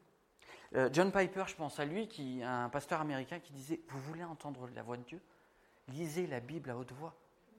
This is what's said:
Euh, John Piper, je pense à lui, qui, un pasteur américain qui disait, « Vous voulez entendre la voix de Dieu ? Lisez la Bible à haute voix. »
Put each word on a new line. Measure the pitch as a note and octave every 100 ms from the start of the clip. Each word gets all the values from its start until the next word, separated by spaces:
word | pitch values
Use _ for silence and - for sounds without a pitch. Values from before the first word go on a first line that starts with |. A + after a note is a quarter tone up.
| - _ _ _ - - -
Euh, | B2+ C3
John | D3 F#3+
Piper, | G3 F3+ F#3+ F#3+
je | -
pense | D3 -
à | D3
lui, | F#3 A3
qui, | - C3+ B2+
un | B2 B2 A#2+
pasteur | C#3+ C#3 E3
américain | D3+ C3+ B2+ E3+
qui | -
disait, « | C#3 C3+ D#3+ -
Vous | C3+
voulez | C#3 D#3+
entendre | E3+ D#3 D3 C3 B2
la | A#2
voix | A2+ B2
de |
Dieu ? | B2 F3 - - - _ _ _ -
Lisez | C3+ E3 D#3+ E3+
la | B2+
Bible | A#2+ D#3+ C#3
à | A#2+
haute | B2
voix. » | B2+ D#3+ - - _ _